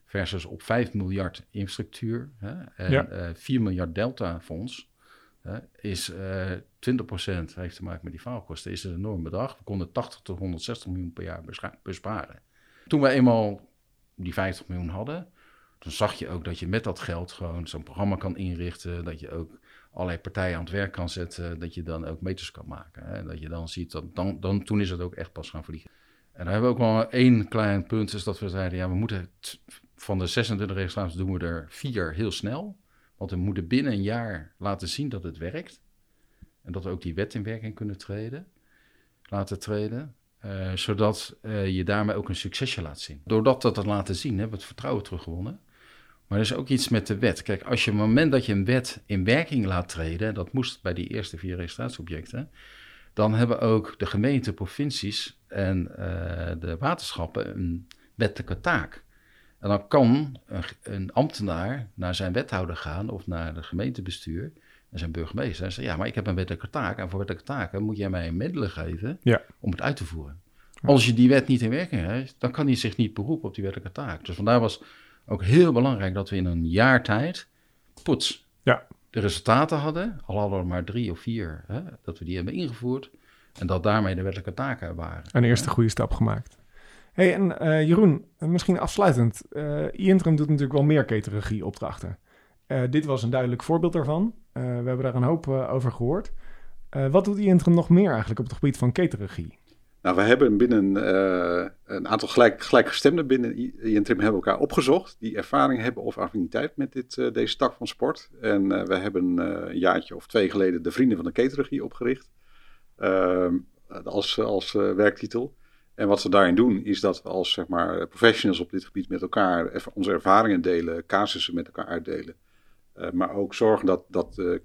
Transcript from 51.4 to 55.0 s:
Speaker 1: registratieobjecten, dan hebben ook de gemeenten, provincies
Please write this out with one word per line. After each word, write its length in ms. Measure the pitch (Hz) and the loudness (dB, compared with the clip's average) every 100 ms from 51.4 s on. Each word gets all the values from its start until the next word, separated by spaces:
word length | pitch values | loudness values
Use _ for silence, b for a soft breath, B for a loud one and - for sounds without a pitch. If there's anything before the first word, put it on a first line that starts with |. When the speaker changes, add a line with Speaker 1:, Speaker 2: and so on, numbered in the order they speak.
| 92 90 | -8 -6
Speaker 1:
registratieobjecten, 920 | 87 - 123 123 82 78 - 117 151 B B B B B B | -8 -8 -10 -10 -10 -10 -8 -10 -10 B B B B B B
dan 200 | - 107 | 2 4
hebben 260 | 110 120 117 | 4 4 4
ook 400 | 117 110 104 - | 4 4 2 -4
de 60 | 98 | -2
gemeenten, 480 | 101 123 139 123 | 2 2 2 0
provincies 840 | 95 95 - 143 123 | -4 -6 -4 -4 -4